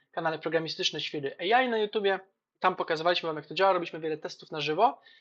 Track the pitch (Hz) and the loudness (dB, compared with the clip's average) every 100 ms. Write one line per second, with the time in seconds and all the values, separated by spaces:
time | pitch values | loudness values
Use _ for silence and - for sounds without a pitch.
0 | _ - 165 156 165 160 160 - 180 156 | _ -4 -4 -2 0 -2 -2 -2 -2 -2
1 | - 156 139 - 175 240 254 226 208 220 | -6 -6 -6 -6 0 2 2 0 0 0
2 | 196 190 - _ _ _ 185 180 175 160 | 0 0 -4 _ _ _ 0 0 -2 0
3 | 165 180 170 156 151 156 196 180 170 165 | 2 2 0 -6 -6 2 4 4 0 -6
4 | 160 156 175 - - 160 147 156 233 277 | -6 -6 -8 -14 -12 -8 -4 2 2 2
5 | _ - | _ -20